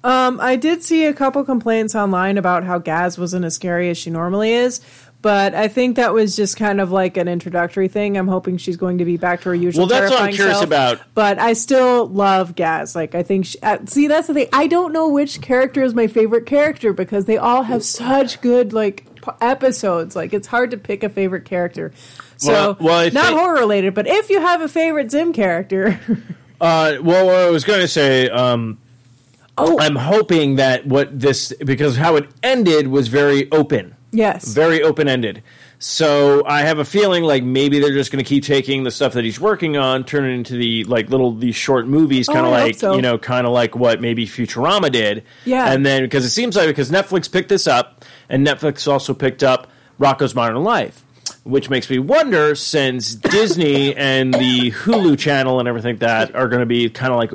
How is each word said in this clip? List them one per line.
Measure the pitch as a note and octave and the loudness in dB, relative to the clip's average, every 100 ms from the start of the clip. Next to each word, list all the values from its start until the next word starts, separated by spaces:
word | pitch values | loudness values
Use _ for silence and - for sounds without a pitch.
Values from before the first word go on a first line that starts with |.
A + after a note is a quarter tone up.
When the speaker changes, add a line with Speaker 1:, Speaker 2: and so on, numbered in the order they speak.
Speaker 1:
Um, | B3 B3+ B3+ B3+ | 2 2 2 0
I | B3 B3+ | -2 0
did | D4+ E4+ | 0 -2
see | - D#4+ D#4 | 0 0 0
a | D4 | 0
couple | C#4 C#4 | -2 -2
complaints | C#4 B3+ A#3 A3+ A3 G#3+ | -2 -2 0 -2 -2 -2
online | G3+ F#3 F#3 G3+ | 0 0 0 0
about | F#3 F3+ | 0 0
how | F3+ F3 | -2 -4
Gaz | E3 D#3+ F3+ F3 | -2 -2 -2 -4
wasn't | F3 F#3 | -6 -4
as | E3+ E3 | -6 -6
scary | F#3 F3 F3 | -4 -2 -2
as | E3+ | -4
she | - | -6
normally | E3 E3+ G3 A3 | -6 -4 -2 0
is, | A#3 B3 A#3+ - - - _ | 0 0 -4 -16 -20 -20 _
but | G#3+ G3+ G3 - | 0 2 2 0
I | G#3+ | -2
think | G#3+ B3+ A#3+ | 0 0 2
that | A#3+ | 2
was | G#3+ G#3+ F#3 | 2 0 0
just | G3+ - | -4 -2
kind | G#3 G3+ | -2 0
of | F#3+ | 0
like | F#3+ F#3 F#3 | 0 0 -2
an | F3 | -4
introductory | F3 F3 F3 F3 - F#3 | -4 -4 -4 -2 -2 -2
thing. | G#3 G#3 G3+ | -2 -4 -2
I'm | F#3 | -2
hoping | F#3 F#3 F3+ | -2 -4 -6
she's | - E3+ | -6 -6
going | F#3 F3+ | -4 -2
to | F3 | -2
be | E3+ | -2
back | F3 F3 | -2 -4
to | F#3 | -4
her | F3 | -2
usual | F3 D#3+ F#3 | -2 0 2
Speaker 2:
Well, | B3+ | 2
that's | D4 | 2
what | C4 | 2
I'm | G3+ | 0
Speaker 1:
terrifying | G3+ | 0
Speaker 2:
curious | G3 G3+ | 2 2
Speaker 1:
self. | G#3 | 2
Speaker 2:
about. | D3+ B2+ A#2 - - | 2 2 -2 -4 0
Speaker 1:
But | G#3 G3+ | 0 2
I | A3+ | 0
still | A3+ - C4 B3+ B3 A3 | 0 0 2 4 2 0
love | F#3+ G3 F#3+ F3+ | 0 2 2 0
Gaz. | F3 E3 D#3+ D3+ E3+ | -2 -2 -2 -6 -8
Like, | D#3+ E3+ | -6 -6
I | |
think | E3+ G3 F3+ | -2 -2 -2
she, | - | -4
uh, | - G3+ G3 | -4 -4 -2
see, | C#4 D4 | 0 2
that's | D#4 D#4 | 2 0
the | D4 | -2
thing. | - | 0
I | B3 D4+ | 0 2
don't | E4+ F4+ | 0 0
know | D#4+ D#4+ | 0 0
which | C#4+ C#4+ - | 0 -2 -6
character | - B3+ C4 C#4 | -2 0 0 0
is | C4 A#3 | 0 0
my | A3+ | 0
favorite | A3+ A3 A#3 A#3 | 2 2 0 0
character | C#4+ D4 - A3+ | 0 0 0 -4
because | F#3+ F#3 G3+ G3 | -2 -4 -4 -2
they | A3 | 0
all | A#3 B3 | 2 0
have | A#3 A#3+ | 0 -4
such | - - B3 C4+ C4 - | -4 -6 0 0 0 -2
good, | A#3+ B3 A#3 | 0 2 2
like, | A3 G#3 G3+ - - | 0 -2 -4 -18 -16
p-, | - - | -14 -4
episodes. | A#3 C4 C4 - G#3 E3+ E3 F#3 | -2 2 0 0 -2 -2 -4 -8
Like, | E3+ G3+ | -4 -6
it's | G3+ | -2
hard | A#3+ B3 | -2 -2
to | A3+ | -6
pick | - G3+ | -8 -6
a | G#3 | -6
favorite | G3+ F#3+ F#3 - | -4 -4 -4 -6
character. | F3+ F3 F3 D#3+ - - - - - | -4 -4 -6 -12 -14 -20 -20 -20 -6
So, | D3 | 0
Speaker 2:
Well, | D3+ D3+ G3 | 2 2 0
well, | D#3+ E3+ | 2 4
I | E3+ | 2
Speaker 1:
not | C4 F4 | 2 2
Speaker 2:
think | D#4+ | 2
Speaker 1:
horror | F4+ D#4 | 2 2
related, | A3+ G3+ F#3+ G3 | 2 2 0 -2
but | G3+ | 0
if | G4 G#4+ | 0 2
you | G4 | 0
have | E4 F4 | 2 0
a | D#4+ | -2
favorite | E4+ E4 D4+ A#3 | -2 0 0 -2
Zim | C#4+ E4+ | -2 -2
character. | C#4+ G3 E3+ G3 F#3+ F#3+ F3 - | 0 0 0 -2 -2 0 -2 -4
<laughs> | A3 - E3+ _ - | -6 -6 -18 _ -2
Speaker 2:
Uh, | E3+ D#3+ D#3 C#3+ | 2 4 2 0
well, | E3 F3+ F#3 | 2 4 4
what | F3+ | 4
I | F3+ | 4
was | E3 C#3+ | 2 2
gonna | G#3 F3 | 0 2
say, | - C#3 C3 B2+ | 2 2 4 2
um, | A2+ B2 A#2+ A2+ A2 _ _ _ _ _ _ _ - | 2 0 0 -4 -10 _ _ _ _ _ _ _ -2
Speaker 1:
Oh. | - D#4+ | 2 2
Speaker 2:
I'm | D3+ C#3 | 2 0
hoping | C3+ G#3 G#3+ E3 C#3+ C3+ | 0 0 2 2 2 2
that | C3+ B2+ C#3 | 2 2 0
what | C3+ C#3 C#3 | 0 0 0
this, | C#3 C3 - - | 0 0 -4 -8
because | C3 C3 D3 B2 | -4 0 0 2
how | E3 D#3 | 2 2
it | - - | 0 -6
ended | B3 C4 G3 D#3 C#3 | -2 2 4 4 2
was | C#3 A#2+ | 0 2
very | C3 C#3+ C#3 C#3 | 2 4 2 2
open. | D#3 D3 B2+ F2+ - _ | 0 2 -2 -4 -18 _
Speaker 1:
Yes. | A3 G#3+ F3 - | 0 0 -2 -4
Speaker 2:
Very | G#2+ D#3+ D#3+ | 2 2 4
open-ended. | D#3 D3+ C#3+ B2+ A2 G2 - - - _ | 2 2 0 0 -4 -8 -18 -20 -20 _
So | - - D#3+ D3 C#3+ C#3+ C#3+ | -6 0 2 4 4 4 2
I | D3 | 0
have | D3 D#3 | 0 0
a | C#3+ | -2
feeling | G3+ G3+ F3 E3 | 0 2 2 2
like | C#3 | 0
maybe | B2+ C3 C#3+ C#3+ | 0 0 2 2
they're | C#3+ | 2
just | C#3 C3+ | 0 -2
gonna | C#3 | -4
keep | C3 C#3+ C#3 | 0 0 2
taking | C#3 C3+ C3+ C3 | -2 0 -4 -4
the | |
stuff | - C3+ | -2 -2
that | A#2 A2+ | -2 -4
he's | G#2 | -2
working | F#3 G3+ E3 C#3+ | -2 -2 -2 -2
on, | C3 C3 B2+ | 0 -2 -2
turn | D3 C3 | -4 -2
it | |
into | B2 A#2 B2 | -4 -6 -4
the, | A#2+ A2+ G#2+ | -4 -4 -2
like, | A#2+ G2+ | -2 0
little, | C3 B2 | 0 0
these | A2 B2 A2 | 0 -4 -4
short | - C3 A#2 | -2 -2 0
movies, | C#3+ D#3 C3 B2 | 2 2 2 0
Speaker 1:
Oh, | |
Speaker 2:
kinda | D4 B2+ | 0 2
Speaker 1:
I | |
hope | B2 - | 2 0
Speaker 2:
like, | - | -2
Speaker 1:
so. | G#3 F#3+ | -2 0
Speaker 2:
you | |
know, | B2+ A#2 | 0 -2
kinda | - B2+ B2 | -2 -2 0
like | B2 A#2 A#2+ | 0 0 0
what | B2 A2+ | 0 0
maybe | A#2 A#2 A2+ | -2 -4 -6
Futurama | - A#2 - C#3+ G3+ E3 | -6 -6 -2 0 0 0
did. | B2 G#2+ G#2 - - | 0 0 -2 -10 -12
Speaker 1:
Yeah. | - B3+ B3 | -4 0 2
Speaker 2:
And | C3+ C#3 | 2 2
then, | C3+ C3 | 0 0
'cause | C#3 B2 | -2 0
it | |
seems | G3 A#3+ G3+ | -2 0 0
like, | D#3+ | 0
because | C#3+ C3+ | 0 0
Netflix | F3+ G3 F#3 - | 0 0 -2 -2
picked | F3+ - | -4 0
this | - - | 0 2
up, | B2 - _ - - _ | 2 0 _ -20 -20 _
and | B2+ C#3+ | 0 2
Netflix | C#3 D3+ C#3 - | 2 -2 -4 -2
also | C#3 - | -2 -2
picked | C3+ C3+ - | -2 -4 0
up | C#3 B2+ - _ _ _ | 2 2 -2 _ _ _
Rocko's | C#3 C3 C3+ | 0 2 -2
Modern | A#2+ A#2 A2+ | 0 0 0
Life, | F#3 A3+ A2+ - - _ - - | 0 0 -2 -10 -20 _ -14 -12
which | - C3+ B2+ | -2 -2 0
makes | C3 - | -4 -2
me | C3 | -4
wonder, | C#3 C#4+ D4+ F#3 D3+ D3 | 2 2 2 2 2 0
since | - D#3 C3+ B2+ A2+ | -2 0 0 -2 -6
Disney | A#2 - G3+ A3 E3+ D#3 C#3 C#3 - | -4 0 2 2 2 2 2 0 0
Speaker 1:
<laughs> | |
Speaker 2:
and | C#3 C3 C3 | 0 0 2
the | B2+ B2+ B2 B2 | 2 2 2 0
Hulu | A2 G3 A3+ F3+ C#3 | -2 0 2 2 2
channel | D3+ C#3 C3 B2+ | 0 0 0 0
and | B2 | 0
everything | A#2 A2+ A2 | -4 -4 -2
like | |
that | A#2 A2+ A2 - | 0 0 0 -2
are | B2+ | -2
gonna | B2 A#2 | 0 0
be | A#2+ A#2 | 0 0
kinda, | A2+ B2+ B2 | -2 -2 -2
like, | A2+ | -2